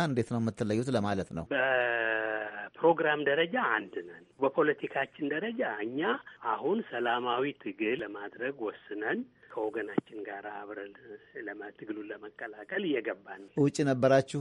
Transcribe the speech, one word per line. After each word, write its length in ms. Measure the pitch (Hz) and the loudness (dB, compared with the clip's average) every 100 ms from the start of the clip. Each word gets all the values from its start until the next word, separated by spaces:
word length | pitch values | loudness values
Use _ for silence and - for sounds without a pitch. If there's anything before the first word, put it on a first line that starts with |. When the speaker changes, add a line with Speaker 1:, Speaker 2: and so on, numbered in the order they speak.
Speaker 1:
እንዴት 240 | 165 120 110 | 2 2 2
ነው 100 | 120 | 0
የምትለዩት 480 | 113 - 107 107 127 | 0 0 2 2 2
ለማለት 400 | 117 101 95 85 | 2 2 0 -2
ነው። 140 | 82 80 | -6 -2
Speaker 2:
በፕሮግራም 1700 | 139 131 127 123 117 113 110 110 107 107 104 104 - 160 165 156 151 | 2 4 4 4 2 2 2 0 -2 -4 -8 -12 4 4 6 2 2
ደረጃ 300 | 139 143 170 247 190 | 2 2 2 2 2
አንድ 240 | 110 95 95 | 0 -2 -8
ነን። 200 | 87 - - - | -10 -14 -20 -2
በፖለቲካችን 920 | 135 - 151 139 151 143 139 - 147 | 2 4 4 2 -2 -2 -4 -4 -4
ደረጃ 320 | 151 214 233 190 104 | -2 -2 -2 -2 -2
እኛ 180 | 110 135 190 277 - - 117 | -4 0 0 -2 -6 -8 -4
አሁን 320 | 107 131 220 - | 0 0 0 -2
ሰላማዊ 580 | 123 120 120 123 120 143 139 | -2 0 2 2 0 0 -2
ትግል 420 | 110 98 107 117 | -8 -2 0 0
ለማድረግ 540 | 104 101 104 - 127 139 | -2 -8 -10 -6 -6 -4
ወስነን 600 | 107 - - 104 110 202 254 _ - | -6 -6 -8 -4 -2 -2 -4 _ -12
ከወገናችን 680 | 120 107 110 104 101 - 113 | -4 -4 -4 -4 -4 -4 -8
ጋር 200 | 104 101 104 | -8 -8 -8
አብረን 420 | 104 101 101 101 101 113 104 - 131 | -10 -10 -10 -12 -14 -18 -18 -14 -12
ለማ-፣ 280 | 107 101 104 | -10 -10 -12
ትግሉን 340 | - 110 107 104 | -12 -8 -8 -8
ለመቀላቀል 760 | 104 104 - 117 107 104 185 | -10 -12 -12 -12 -12 -6 -2
እየገባን 560 | 190 131 107 95 - 95 | 0 0 0 -6 -10 -16
ነው። 80 | - - | -6 2
Speaker 1:
ውጭ 200 | 143 139 | 2 4
ነበራችሁ 560 | 143 127 131 135 131 147 | 2 4 6 6 4 0